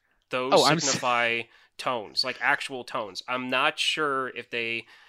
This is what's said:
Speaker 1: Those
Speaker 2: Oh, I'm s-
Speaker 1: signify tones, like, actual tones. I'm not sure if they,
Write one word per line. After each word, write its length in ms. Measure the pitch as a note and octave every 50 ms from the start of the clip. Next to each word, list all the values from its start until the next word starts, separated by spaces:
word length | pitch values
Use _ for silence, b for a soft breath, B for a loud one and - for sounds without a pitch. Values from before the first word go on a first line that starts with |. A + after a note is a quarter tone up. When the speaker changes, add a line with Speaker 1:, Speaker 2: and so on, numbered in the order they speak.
| _ _ _ _ _ _
Speaker 1:
Those 220 | - B2+ B2+ C3 D#3+
Speaker 2:
Oh, 100 | F3 B2+
I'm 140 | C#3 D#3 E3+
s- 60 | D#3
Speaker 1:
signify 580 | C3+ C3 - - B2 B2 A#2+ A#2+ A#2 A#2 A#2 A2+ - b b b b b -
tones, 460 | - C#3 B2+ A#2 G2+ E2 C2+ - -
like, 140 | B2+ A#2+ -
actual 440 | A#2+ C3 C#3+ - - - C#3 B2 A#2+
tones. 380 | - - C3 A2 G2 F2+ - - -
I'm 220 | B2+ B2+ B2+ B2+
not 280 | C3 B2+ C#3 D#3 D#3+ -
sure 500 | - - - D#3+ D#3 C#3+ C3+ C3+ C3 B2
if 200 | - A#2+ A2+ -
they, 360 | - A#2 A#2 A#2 A#2 A2+ A2 b b b b